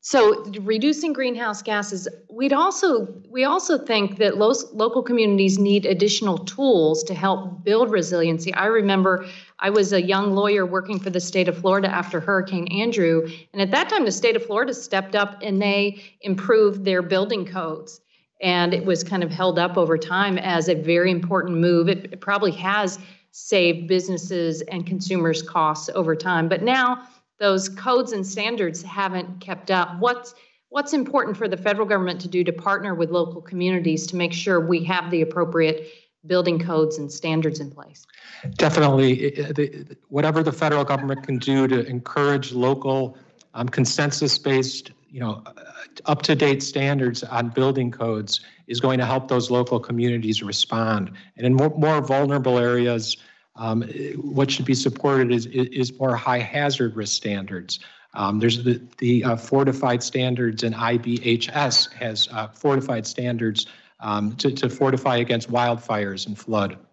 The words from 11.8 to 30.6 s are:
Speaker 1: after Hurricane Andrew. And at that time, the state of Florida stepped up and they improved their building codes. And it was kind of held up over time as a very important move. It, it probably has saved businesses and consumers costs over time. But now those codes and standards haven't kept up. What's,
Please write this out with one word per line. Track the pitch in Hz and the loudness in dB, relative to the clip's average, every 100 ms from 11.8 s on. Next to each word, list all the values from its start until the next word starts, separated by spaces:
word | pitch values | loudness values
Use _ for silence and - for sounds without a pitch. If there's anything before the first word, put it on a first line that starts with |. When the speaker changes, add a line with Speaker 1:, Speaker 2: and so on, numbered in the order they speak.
| 196 | 2
Speaker 1:
after | - 190 165 | -2 -4 -4
Hurricane | 156 196 185 185 175 | 0 0 0 -4 -4
Andrew. | 185 226 226 170 165 165 - - | -2 -2 2 2 2 0 -8 -14
And | 196 | -4
at | 196 | 0
that | 254 359 | 2 2
time, | 427 214 | 2 0
the | |
state | 190 233 226 | 2 2 2
of | - | 0
Florida | 208 262 247 | -2 -2 -4
stepped | - 196 190 208 | -4 -4 0 0
up | 202 202 | 0 -4
and | 208 196 | -4 0
they | 202 202 202 202 - _ | 2 2 0 -4 -20 _
improved | 202 190 - 220 208 196 196 | -4 -4 2 4 4 2 0
their | 185 | 0
building | 175 190 196 226 | 0 0 0 -4
codes. | 180 185 165 156 - - _ _ _ _ | -6 -6 -6 -8 -12 -20 _ _ _ _
And | 185 180 175 175 | 0 2 2 0
it | 185 | 0
was | 170 | 0
kind | - 190 | 0 -2
of | 170 | -2
held | 156 185 170 | 0 0 2
up | 175 180 | 0 2
over | 165 160 | 2 2
time | 156 180 202 185 | 0 -2 0 -2
as | 190 170 156 | 0 0 2
a | 160 | 0
very | 151 170 180 | 2 2 4
important | 175 180 190 175 165 | 0 0 -2 0 2
move. | 175 170 170 | 4 4 2
It, | 180 - | 0 -4
it | - | -12
probably | - 202 202 | -4 0 0
has | 160 180 208 196 - - - _ | -2 -2 0 -2 -6 -16 -20 _
saved | - - 202 175 170 170 | -20 0 4 4 2 0
businesses | 185 180 175 180 185 165 160 | 0 0 -6 -4 -2 -2 -4
and | - 180 165 | -6 -8 -6
consumers | 185 - 185 165 156 | -6 -2 0 0 0
costs | - 175 156 151 - - | -2 0 0 0 -4 -2
over | 165 160 | 0 0
time. | 170 175 165 | 0 0 2
But | 180 | 0
now | 220 262 247 247 - _ _ _ | 2 2 2 0 -8 _ _ _
those | 208 190 190 | 2 2 -2
codes | - 254 254 254 | -6 0 2 2
and | 214 190 | -4 -6
standards | 196 208 226 180 160 | -4 -4 -2 -4 -4
haven't | - 202 196 185 180 - | -10 -4 -4 -4 -6 -12
kept | - 180 - | -12 -12 0
up. | 190 170 175 | 0 0 0
What's, | 240 240 - - _ _ | 0 0 -8 -20 _ _